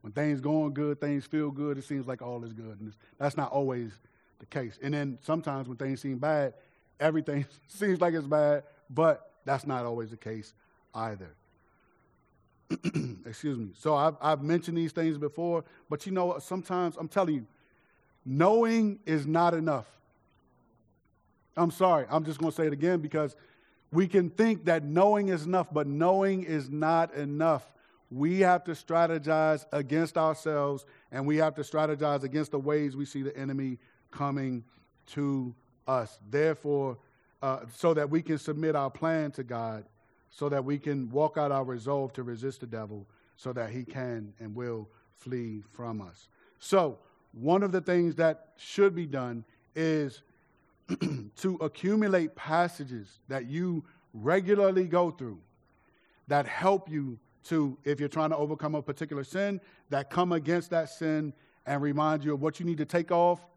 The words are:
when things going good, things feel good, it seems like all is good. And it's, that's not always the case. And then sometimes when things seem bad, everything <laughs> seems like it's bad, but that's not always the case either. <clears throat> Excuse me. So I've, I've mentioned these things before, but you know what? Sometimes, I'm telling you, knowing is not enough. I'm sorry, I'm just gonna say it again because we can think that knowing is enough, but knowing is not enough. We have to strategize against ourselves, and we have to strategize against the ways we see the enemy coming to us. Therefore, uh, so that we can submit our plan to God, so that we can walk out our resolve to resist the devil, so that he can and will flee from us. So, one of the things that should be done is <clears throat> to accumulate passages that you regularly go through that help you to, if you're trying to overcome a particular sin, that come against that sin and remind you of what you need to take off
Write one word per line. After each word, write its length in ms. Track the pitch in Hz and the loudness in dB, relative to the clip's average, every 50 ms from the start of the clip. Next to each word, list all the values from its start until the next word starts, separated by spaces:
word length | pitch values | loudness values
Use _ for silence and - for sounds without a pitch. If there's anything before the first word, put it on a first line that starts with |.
when 120 | - 113 101 | -16 -8 -4
things 280 | 135 147 151 147 135 | -2 0 0 0 -2
going 320 | 131 147 151 156 156 147 139 | 0 0 0 2 0 0 -2
good, 260 | 147 147 147 147 143 | -2 -2 -2 -2 -2
things 260 | - 147 143 139 131 | -2 -2 -2 -4 -4
feel 260 | - - 156 151 143 | -2 -2 -2 -2 -2
good, 260 | 135 139 147 147 143 135 | -4 -4 -4 -4 -4 -6
it 60 | 131 | -6
seems 240 | - 147 139 127 127 | -6 -6 -6 -4 -6
like 140 | 127 117 | -8 -8
all 220 | 123 120 123 120 117 | -8 -8 -8 -8 -10
is 100 | 113 113 | -10 -12
good. 260 | 110 113 110 107 98 | -12 -14 -14 -14 -14
And 100 | 110 110 | -14 -16
it's, 80 | 104 _ _ _ _ _ | -16 _ _ _ _ _
that's 200 | 139 147 143 151 | -2 -2 0 -2
not 140 | 139 - | -4 0
always 400 | - 139 139 135 127 123 120 110 98 - _ _ _ _ _ _ _ _ | 0 0 0 0 -2 -4 -6 -8 -10 -16 _ _ _ _ _ _ _ _
the 60 | - | -20
case. 320 | _ - 147 127 113 101 - | _ -8 -6 -6 -6 -10 -8
And 120 | - 139 147 | -6 -4 -2
then 240 | 147 143 139 127 120 | -2 -2 -4 -6 -8
sometimes 460 | - - 156 165 165 156 139 135 135 123 | -4 -4 -4 -2 -2 -4 -6 -6 -6 -8
when 100 | 127 113 | -8 -6
things 240 | 139 135 135 127 | -4 -6 -6 -4
seem 160 | - 139 135 123 | -6 -6 -6 -2
bad, 360 | 135 151 156 151 143 131 - - _ _ _ _ _ _ _ _ | 0 0 2 2 0 -2 -4 -8 _ _ _ _ _ _ _ _
everything 460 | 143 156 156 160 147 - 143 143 143 - - - | 0 2 2 2 -2 0 -2 -2 -4 -4 -10 -20
<laughs> 100 | _ _ | _ _
seems 340 | - - 202 202 185 160 | -8 -2 0 0 2 4
like 120 | 180 175 165 | 2 2 2
it's 140 | 165 147 139 | 0 -2 0
bad, 360 | 151 151 151 147 147 143 143 - - _ _ _ | 2 4 4 4 2 2 -2 -8 -20 _ _ _
but 420 | 135 131 160 165 147 - - - _ _ _ | 0 4 4 4 4 2 -2 -20 _ _ _
that's 200 | - 139 131 - | -2 -2 -2 -2
not 200 | 147 135 127 120 | -4 -4 -4 -4
always 260 | 120 117 117 113 110 | -4 -4 -6 -8 -10
the 60 | 117 110 | -12 -14
case 360 | - 117 110 110 104 - _ _ _ _ _ _ _ _ _ | -12 -10 -10 -10 -12 -16 _ _ _ _ _ _ _ _ _
either. 400 | 110 113 113 107 98 95 80 80 _ _ _ _ _ _ _ _ _ _ _ _ _ _ _ _ _ _ _ _ _ _ _ _ _ _ _ | -6 -6 -6 -6 -10 -14 -18 -20 _ _ _ _ _ _ _ _ _ _ _ _ _ _ _ _ _ _ _ _ _ _ _ _ _ _ _
<clears throat> 560 | - - - 170 - 156 113 123 113 92 87 | -8 -4 -4 -2 -2 -2 -4 -4 -8 -10 -12
Excuse 320 | 120 110 - - 147 139 120 | -14 -14 -8 -6 -6 -4 -4
me. 120 | 113 101 - | -6 -8 -10
So 220 | - - 156 151 | -4 0 2 2
I've, 200 | 139 143 160 151 - | 4 4 2 2 0
I've 220 | 131 151 156 143 139 | 0 0 0 0 0
mentioned 340 | 147 165 170 170 175 170 165 | 0 0 0 0 -2 -2 -2
these 140 | 165 156 | -2 -2
things 260 | - 170 160 160 156 147 | -2 -2 -2 -2 -2 -2
before, 460 | 147 147 143 - 170 170 170 165 151 - - - _ _ | -4 -6 -4 -4 -2 -2 -2 -2 -4 -6 -20 -20 _ _
but 160 | 151 147 - | -8 -8 -6
you 60 | 190 | -4
know 140 | 185 185 180 | -2 0 0
what? 180 | 180 - - - | 0 -2 -4 -6
Sometimes, 540 | - 180 185 165 - 185 180 180 170 156 - | -8 -8 -8 -6 -4 -2 -2 -2 -2 -2 -6
I'm 100 | - 156 | -10 -2
telling 280 | - 202 190 170 156 | 0 2 2 2 0
you, 120 | 135 113 - _ _ _ _ _ _ _ _ _ _ _ _ _ _ _ | -2 -4 -8 _ _ _ _ _ _ _ _ _ _ _ _ _ _ _
knowing 720 | 131 131 143 165 190 214 226 233 226 226 226 220 208 196 - - | -4 2 4 6 6 8 6 6 4 4 4 4 2 0 -4 -2
is 200 | 156 160 156 139 | 0 0 0 0
not 280 | 147 156 165 175 175 170 | 0 2 4 4 4 4
enough. 340 | 165 160 165 147 127 - - - _ _ _ _ _ _ _ _ _ _ _ _ _ _ _ _ _ _ _ _ _ _ _ _ _ _ _ _ _ _ _ _ | 2 0 0 0 -2 -4 -8 -20 _ _ _ _ _ _ _ _ _ _ _ _ _ _ _ _ _ _ _ _ _ _ _ _ _ _ _ _ _ _ _ _
I'm 160 | - 170 175 | 0 0 0
sorry, 340 | - - 190 185 170 151 131 - | 2 4 4 6 6 4 2 2
I'm 160 | 139 156 156 | 0 0 0
just 140 | 156 156 135 | -2 -4 -2
gonna 120 | 165 160 | -2 -2
say 160 | 151 - 160 156 | 0 0 0 0
it 60 | 143 | 0
again 260 | 147 147 175 185 170 | 2 2 2 2 2
because 360 | 151 151 - 156 151 139 - - - - _ _ _ _ _ _ _ _ | -2 -2 0 0 -2 -2 -4 -10 -20 -20 _ _ _ _ _ _ _ _
we 160 | - 165 190 180 | 2 2 2 6
can 220 | 185 196 180 170 | 4 4 4 4
think 360 | - - 226 226 220 175 156 | 2 4 4 4 4 2 4
that 180 | 175 165 165 151 | 2 2 4 2
knowing 460 | 143 151 170 190 208 214 208 202 196 | 0 4 6 6 6 6 4 2 0
is 160 | 185 165 147 | 0 -2 0
enough, 280 | 165 185 185 170 - 151 | 0 2 0 0 2 0
but 140 | 151 147 143 | -2 0 0
knowing 560 | 143 147 165 175 190 190 196 196 196 185 180 | 0 2 4 4 4 4 4 2 2 0 -2
is 260 | 160 160 151 135 127 | -2 -2 -4 -4 -4
not 440 | 139 151 156 156 165 165 165 156 - | -4 0 2 4 4 4 2 0 -2
enough. 500 | 143 147 143 147 147 156 165 156 139 - - _ _ _ _ _ _ _ _ | -6 -6 -4 -2 2 2 4 2 2 0 -8 _ _ _ _ _ _ _ _
We 280 | 127 127 143 165 180 190 | -6 -2 0 0 4 6
have 240 | 196 180 180 175 175 | 6 6 6 4 2
to 60 | 175 | -4
strategize 920 | 165 - - - 165 165 170 165 165 160 143 151 160 156 156 156 156 147 - - | -8 -8 -6 0 4 4 4 4 2 0 0 2 2 4 6 4 4 2 0 -4
against 460 | - 147 147 123 147 160 165 156 - 170 | -4 -4 -2 0 2 2 0 2 0 2
ourselves, 680 | 160 160 151 - - 160 151 147 143 143 143 135 - - - - _ _ | 2 2 0 0 -2 -2 0 0 0 0 -2 -4 -8 -14 -20 -20 _ _
and 140 | - 131 135 | -8 -4 0
we 120 | 143 151 156 | 0 4 4
have 180 | 160 156 147 | 4 2 2
to 60 | 151 | -2
strategize 600 | 143 - - 156 156 151 151 139 151 147 143 143 135 | -10 -2 0 0 2 2 0 0 0 0 0 0 -2
against 280 | 135 131 151 151 147 | -2 -2 -2 -2 -2
the 80 | - 143 | -4 -4
ways 360 | 135 147 151 151 147 143 127 | 0 0 0 2 0 0 -4
we 100 | 139 143 | -6 -8
see 160 | 139 - 139 | -6 -6 -6
the 140 | 135 139 143 135 | -6 -6 -6 -6
enemy 400 | 135 135 139 135 135 131 127 120 _ _ _ _ _ _ | -6 -4 -4 -4 -4 -4 -6 -8 _ _ _ _ _ _
coming 520 | - - 143 143 139 143 135 131 127 120 113 _ _ _ _ _ _ _ _ - | -8 -4 -4 -2 -2 -2 -2 -4 -4 -6 -8 _ _ _ _ _ _ _ _ -12
to 460 | - 143 143 143 139 135 127 123 120 _ _ _ _ _ _ - | -6 -2 -2 0 0 -2 -2 -6 -8 _ _ _ _ _ _ -2
us. 320 | 131 127 117 107 - - 104 104 | 0 0 -2 -4 -10 -20 -16 -4
Therefore, 680 | 110 143 151 160 156 143 - 147 143 143 139 135 123 117 _ _ _ _ _ _ _ _ | 0 2 2 2 2 0 -2 -2 0 0 0 -2 -6 -8 _ _ _ _ _ _ _ _
uh, 200 | - 135 131 131 120 120 117 | -4 -4 -4 -4 -6 -14 -12
so 180 | - - 170 165 | 0 2 2 4
that 160 | 151 147 143 | 4 2 2
we 120 | 147 165 | 0 0
can 160 | 160 160 160 143 | 0 0 -4 -4
submit 380 | - - 151 151 160 160 151 | -2 -6 -4 -2 0 0 2
our 140 | 147 139 135 | 2 0 -2
plan 420 | - - - 160 165 160 151 147 | -4 -2 -2 0 0 0 -2 -2
to 120 | 143 - 131 | -6 -8 -10
God, 420 | 120 123 117 117 113 110 107 107 - _ _ _ _ _ _ _ _ | -8 -6 -6 -6 -6 -8 -8 -12 -16 _ _ _ _ _ _ _ _
so 200 | _ - 147 143 | _ -4 -2 0
that 140 | 143 139 127 | 0 0 0
we 140 | 135 143 143 | -2 -4 -2
can 320 | 139 151 143 139 127 113 | -2 -4 -4 -4 -4 -2
walk 280 | 117 143 151 151 147 160 | 0 2 2 2 2 0
out 140 | 147 143 | 0 2
our 120 | 139 135 131 | 0 0 0
resolve 500 | 127 127 120 110 131 143 143 135 127 - | -2 -6 -6 -4 -2 -2 -2 -2 -4 -6
to 100 | - 127 | -8 -8
resist 380 | 120 120 110 123 135 127 - | -8 -8 -6 -6 -8 -8 -8
the 60 | - 120 | -14 -12
devil, 380 | 113 113 110 104 107 104 101 _ _ _ _ _ _ | -10 -10 -10 -10 -12 -14 -14 _ _ _ _ _ _
so 180 | _ - 131 123 | _ -10 -8 -6
that 160 | 123 117 110 | -6 -6 -6
he 140 | 113 127 123 | -6 -10 -10
can 500 | - - 135 127 127 120 113 107 104 104 _ | -10 -8 -8 -6 -6 -6 -8 -10 -12 -14 _
and 160 | 117 107 104 | -14 -12 -10
will 320 | 120 123 120 117 110 107 107 _ _ _ _ _ | -8 -8 -6 -8 -8 -10 -14 _ _ _ _ _
flee 480 | _ - 123 127 123 120 113 107 107 101 - | _ -12 -8 -8 -6 -6 -6 -10 -12 -14 -16
from 300 | - - 123 117 113 107 | -14 -12 -8 -8 -8 -8
us. 280 | 98 90 82 - - _ _ _ _ _ _ _ | -10 -12 -18 -20 -20 _ _ _ _ _ _ _
So, 400 | - - - 190 175 147 117 - _ _ _ _ _ _ | -2 4 4 4 4 4 0 -6 _ _ _ _ _ _
one 320 | - 117 117 147 175 196 202 | -14 -4 0 2 4 4 4
of 80 | 196 | 2
the 100 | 180 185 | 0 -2
things 340 | 175 - 180 175 175 170 151 | 0 2 2 4 4 2 2
that 340 | 160 165 160 156 156 - _ _ _ | 4 2 2 2 0 -8 _ _ _
should 380 | - - - - 202 196 175 | -18 -8 2 6 6 6 6
be 100 | 170 170 | 2 -6
done 380 | 151 135 135 127 120 120 117 113 _ _ _ _ _ _ | -4 -4 -4 -4 -4 -8 -10 -12 _ _ _ _ _ _
is 460 | 160 160 160 156 156 147 139 127 - _ _ _ _ _ _ _ _ _ _ _ _ _ - | -2 0 2 2 2 0 -2 -6 -12 _ _ _ _ _ _ _ _ _ _ _ _ _ -6
<clears throat> 460 | 180 - - 170 147 127 107 104 _ - | -4 -2 -2 -4 -4 -4 -8 -10 _ -4
to 180 | - 190 185 160 | -4 -4 -2 -2
accumulate 760 | 160 151 - - - 185 208 214 214 202 190 180 165 156 - | -4 -6 -6 -2 0 2 2 4 4 4 4 2 2 0 -4
passages 840 | - - 147 156 170 175 170 170 - 147 131 127 117 101 92 - _ _ - | -8 -4 0 2 2 2 2 0 -8 -10 -10 -8 -10 -10 -12 -20 _ _ -8
that 180 | 135 135 123 | -6 -6 -6
you 380 | 120 139 165 180 185 175 160 - - _ _ _ _ - | -4 -4 -4 -2 -2 -2 -4 -6 -10 _ _ _ _ -16
regularly 720 | 113 104 135 175 196 190 180 208 202 202 190 185 185 185 | -4 0 2 2 2 4 2 4 4 4 4 4 4 2
go 260 | 170 156 180 180 170 | 2 2 2 2 2
through 280 | - - 131 117 104 87 - _ _ _ _ _ _ _ _ _ _ _ _ _ _ _ _ - | -2 -6 -10 -12 -12 -14 -18 _ _ _ _ _ _ _ _ _ _ _ _ _ _ _ _ 0
that 200 | 143 143 139 - | 0 2 2 0
help 420 | - - 175 190 196 190 190 - | -4 0 2 2 2 2 0 -4
you 300 | 156 151 139 135 120 113 _ _ _ _ _ | -6 -4 -4 -4 -8 -10 _ _ _ _ _
to, 320 | - 170 160 147 139 131 131 _ | -2 0 0 0 0 -2 -4 _
if 160 | 143 147 - | -4 -2 -2
you're 100 | 147 143 | -2 -4
trying 200 | - 156 156 156 | 0 0 0 0
to 80 | 160 147 | 0 0
overcome 380 | 151 147 151 147 156 151 151 | -2 -4 -4 -4 -4 -4 -4
a 60 | 151 | -4
particular 420 | 143 - 139 - 165 147 151 143 135 | -4 -6 -6 -8 -6 -8 -6 -8 -8
sin, 360 | - - 190 202 202 202 180 - - _ _ _ _ | -6 -4 -2 -2 -2 -2 -6 -8 -16 _ _ _ _
that 200 | 139 135 139 - | -4 -4 -4 -2
come 220 | - 185 180 180 | 0 0 2 2
against 380 | 175 165 147 143 170 175 170 170 | 2 0 0 0 0 0 0 -2
that 200 | 175 165 160 147 | -2 -2 -2 -4
sin 440 | - - 165 160 156 156 156 147 131 _ _ _ _ _ _ | -6 -4 -2 -2 0 0 -2 -4 -8 _ _ _ _ _ _
and 160 | - 139 143 | -4 -4 -2
remind 420 | 143 147 143 147 151 156 156 151 139 | 0 0 0 2 2 2 2 0 0
you 100 | 147 147 | -2 -2
of 80 | 135 | 0
what 180 | 135 160 151 - | 0 -2 -2 -2
you 60 | 180 | -4
need 120 | 170 170 151 | -4 -2 -2
to 80 | 151 | -2
take 260 | 139 - 175 165 156 | 0 0 -2 0 2
off 280 | 180 170 175 175 175 175 - - _ | 2 4 4 4 2 0 -6 -20 _